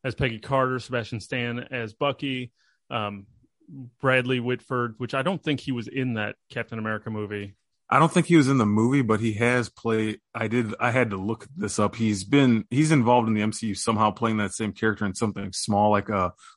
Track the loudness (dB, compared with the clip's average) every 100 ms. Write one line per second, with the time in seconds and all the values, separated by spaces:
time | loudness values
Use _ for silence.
0 | -8 -2 -2 -4 -2 0 0 -2 -4 -6
1 | -4 -10 -6 -6 -4 -6 -8 -8 -8 -4
2 | -4 -2 -6 -6 -8 _ _ _ _ -4
3 | -4 -8 -16 _ _ _ _ -18 -18 _
4 | 2 2 2 -2 0 -4 -4 -4 -4 -6
5 | -6 -2 -2 -2 -2 -4 -4 -6 -6 -4
6 | -2 -2 -4 -8 _ -10 -8 -6 -4 -6
7 | -6 -6 -6 -8 -10 -16 _ _ _ 2
8 | 2 2 4 4 6 4 4 4 2 2
9 | 2 0 0 0 2 2 -2 -6 -2 -2
10 | -2 -6 _ -6 -2 0 -2 -2 0 2
11 | 0 -2 -4 -6 -10 -8 -6 0 0 2
12 | 0 0 2 4 6 4 2 0 4 4
13 | 6 4 4 2 0 -2 -6 -4 -2 2
14 | 2 2 0 0 -2 -4 -6 0 -2 0
15 | -4 -2 -4 -4 -8 -8 0 2 4 4
16 | 2 0 -2 -4 -20